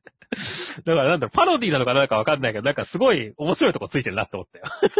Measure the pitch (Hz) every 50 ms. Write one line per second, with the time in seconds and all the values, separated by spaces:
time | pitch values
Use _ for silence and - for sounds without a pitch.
0 | - - _ _ _ - - - - - - - 359 - - - - 170 165 151
1 | 131 143 175 160 123 107 - - 339 381 339 254 233 185 147 131 123 123 127 139
2 | 139 131 113 107 110 156 151 139 131 113 107 104 113 139 143 - 101 - - 180
3 | 254 262 208 139 110 107 - - 147 165 185 - 320 214 160 135 104 - - 139
4 | 113 110 92 107 101 - - 92 87 - - - - - - - - - -